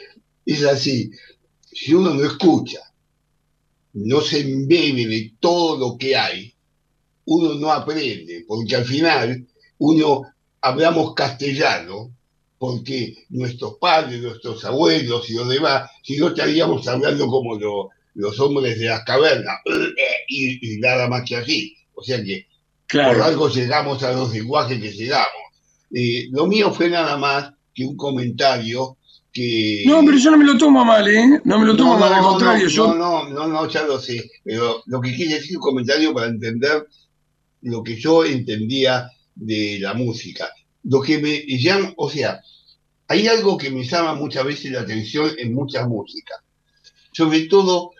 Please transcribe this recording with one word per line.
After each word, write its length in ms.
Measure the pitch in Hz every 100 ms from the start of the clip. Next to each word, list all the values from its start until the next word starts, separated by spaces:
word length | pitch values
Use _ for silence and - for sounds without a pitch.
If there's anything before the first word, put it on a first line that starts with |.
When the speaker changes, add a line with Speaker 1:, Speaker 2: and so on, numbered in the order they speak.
| - _ _ _ -
Speaker 1:
es 180 | 147
así, 460 | 143 135 156 127 101 - - _ _ _ _
si 220 | - - 170
uno 180 | 185
no 100 | 139
escucha, 560 | 143 - 180 135 - - - _ _ _ _ _ _ _ _ _ _
no 280 | - 104 139
se 200 | 151 151
embebe 680 | 139 135 135 170 151 131 113
de 260 | 110 110 -
todo 380 | 175 175 165 151
lo 200 | 123 123
que 180 | 131 127
hay, 380 | 98 87 110 _ _ _ _ _ _ _ -
uno 300 | 160 165 143
no 160 | 151
aprende, 760 | 151 117 156 135 98 82 85 -
porque 280 | 110 110 127
al 100 | 120
final 600 | 135 165 143 117 127 - _ _ -
uno 420 | 143 160 156 139 135 _ _ _
hablamos 540 | 131 131 165 165 151 -
castellano, 1000 | 135 - 139 135 143 95 85 98 120 - _ _ _ -
porque 640 | 131 123 - 135 104 - _
nuestros 480 | 127 123 123 113 -
padres, 400 | 180 160 131 123
nuestros 420 | 120 110 117 110 101
abuelos 640 | 131 165 160 123 117 113
y 20 |
los 160 | 113 123
demás, 400 | 131 151 135 - _
si 140 | - 143
no 100 | 151
estaríamos 600 | 143 147 151 165 143 123
hablando 380 | 123 - 143 135
como 320 | 131 120 107
lo, 320 | 104 101 95 _ _
los 260 | - 101 120
hombres 380 | 139 143 127 110
de 80 | 113
las 180 | 113
cavernas, 520 | - 127 156 131 - - - - - - - 151 -
y, 460 | 139 131 127 117
y 40 | 107
nada 280 | 123 127 123
más 160 | 123 123
que 100 | 120
así. 380 | 117 - - _ _ -
O 80 |
sea 200 | - 123
que 220 | 98 95 - _ _ _ -
Speaker 2:
Claro. 280 | 147 135
Speaker 1:
por 80 | 113
algo 260 | 156 151 151
llegamos 540 | 127 123 147 143 131
a 80 | 131
los 180 | 127 131
lenguajes 480 | 110 113 147 127 127
que 120 | 104
llegamos. 500 | 95 113 143 107 - - _ _ _ _
Eh, 360 | 123 120 120 123
lo 160 | 131 175
mío 260 | 214 202
fue 180 | - 170
nada 280 | 175 156 143
más 340 | 139 139 143 _ _
que 100 | -
un 140 | 131 143
comentario 1000 | 143 131 123 104 139 123 110 120 131 - _ _ _
que 500 | - 120 113 107 104 160
Speaker 2:
No, 160 | 311 302
pero 120 | 277
yo 140 | 277
no 60 | 311
me 80 | 285
lo 120 | 254
tomo 280 | 311 262 240
mal, 200 | 220 202
¿eh? 320 | 214 240 294
No 160 | - 208
me 60 | 214
lo 100 | 214
tomo 200 | 254 220
Speaker 1:
No, 40 |
Speaker 2:
mal, 140 | 202
al 80 | 190
Speaker 1:
no, 80 | 190
Speaker 2:
contrario, 360 | 190 240 220 180
Speaker 1:
no, 60 |
Speaker 2:
yo 240 | - - 170
Speaker 1:
no, 340 | 175 165 151
no, 180 | 139 160
no, 220 | 156 160
ya 140 | 156
lo 160 | 151 131
sé, 320 | - 120 107 _ 98
pero 360 | 110 117 117 -
lo 160 | 131
que 120 | 123
quise 220 | 120 170 151
decir, 220 | 143 175
un 60 |
comentario 500 | 139 131 120 147 156
para 140 | 123 117
entender 600 | 113 113 113 139 151 151 _ _ _ _ _ _ _
lo 200 | 123 117
que 160 | 110 110
yo 240 | 147 165
entendía 840 | 160 131 117 107 110 135 127 127 123 _ _ -
de 440 | 110 107 104 101
la 120 | 98
música. 560 | 113 123 - 92 - - - _ _
Lo 180 | - 131
que 160 | 139 151
me 280 | 151 147 147
llama, 480 | 127 151 196 180 -
o 120 | 139
sea, 300 | 147 - - - _ _ _ _ _ -
hay 180 | 165 214
algo 300 | 226 196 170
que 120 | 135
me 140 | 131
llama 320 | 123 175 165 143
muchas 300 | 147 135 135
veces 260 | 143 139
la 100 | 127
atención 500 | 101 110 110 147 156 151
en 160 | 120
mucha 320 | 123 139 127 123
música, 500 | 110 101 - - - _ _ _ _ _ _ _
sobre 300 | - 160 160 160
todo 440 | 196 185 180 175 _